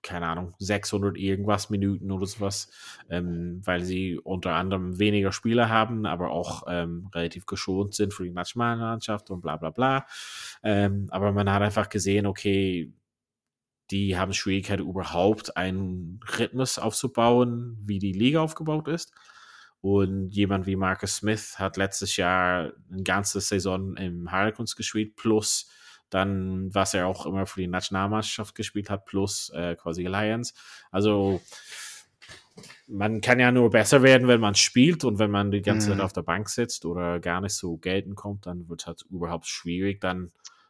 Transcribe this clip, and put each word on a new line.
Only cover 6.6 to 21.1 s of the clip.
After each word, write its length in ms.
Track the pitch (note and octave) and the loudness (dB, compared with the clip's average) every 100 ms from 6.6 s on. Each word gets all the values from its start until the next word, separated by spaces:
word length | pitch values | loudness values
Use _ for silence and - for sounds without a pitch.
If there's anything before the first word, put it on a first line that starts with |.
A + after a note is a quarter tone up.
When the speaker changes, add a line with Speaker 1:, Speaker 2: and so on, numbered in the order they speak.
| - | -4
Speaker 1:
ähm, 400 | F2 E2+ E2+ G2 | -4 -4 -6 -8
relativ 320 | E2+ E2+ F#2 | -4 -4 -6
geschont 500 | - F#2+ - F#2+ G2+ - | -8 -6 -2 -2 -2 0
sind 180 | G2+ | -2
für 80 | - | -2
die 80 | F2+ | -8
Nationalmannschaft 1000 | F2 F2+ A#2+ A#2 A#2 A2+ A2+ - G#2 - | -6 -6 -2 -2 -2 -4 -6 -4 -6 -6
und 100 | F#2 | -8
bla 160 | E2+ D#2 | -6 -6
bla 140 | D#2+ | -6
bla. 360 | D#2+ C3 C3+ - - - - - - | 0 0 0 -4 -16 -14 -14 -16 -6
Ähm, 460 | A2 G2+ G2+ G2 G2 | 0 2 2 0 -2
aber 220 | F#2+ G2+ | 0 2
man 180 | G2+ G2 | 2 2
hat 100 | G2 | 4
einfach 280 | G#2 G#2 G2+ | 2 0 0
gesehen, 380 | G#2 F#2 G2+ G2+ | -2 2 2 2
okay, 680 | F#2+ G#2 G2 F#2+ F2+ C#2 _ _ _ _ _ _ _ _ _ _ | 0 0 2 2 -2 -6 _ _ _ _ _ _ _ _ _ _
die 260 | G2 G2 F2+ | -2 0 0
haben 160 | F#2+ | -2
Schwierigkeit 460 | F#2 - G2 F#2+ G2 | -2 0 -2 0 -4
überhaupt 760 | F2+ F#2 F2 E2+ F#2+ G#2+ - - | -4 -6 -4 2 2 2 -4 -4
einen 640 | F#2 F#2 F#2+ F#2 E2+ G2+ G#2+ B2+ | -2 -2 -4 -6 -10 -12 -8 -2
Rhythmus 400 | A#2 A#2+ C3 - | -2 -2 -4 -2
aufzubauen, 1000 | A2+ - B2+ - A#2 A#2+ B2 A#2+ A#2+ A2+ | -2 -2 -2 2 6 6 4 0 -8 -10
wie 140 | G2+ G2 | -4 -2
die 140 | G2 | -2
Liga 280 | F#2+ B2 D#3+ | 2 4 4
aufgebaut 460 | D#3+ - D#3 D#3 D#3 | 0 -4 -4 -4 -2
ist. 260 | E3 - _ - - - - - _ | -6 -6 _ -20 -20 -20 -20 -20 _
Und 500 | G2 G2+ F#2+ G2 F#2+ | 2 4 4 0 -2
jemand 360 | G2+ G2+ G2 F#2 | 0 2 2 0
wie 100 | F#2+ | 0
Marcus 400 | F#2+ F#2+ G2+ | 0 0 -2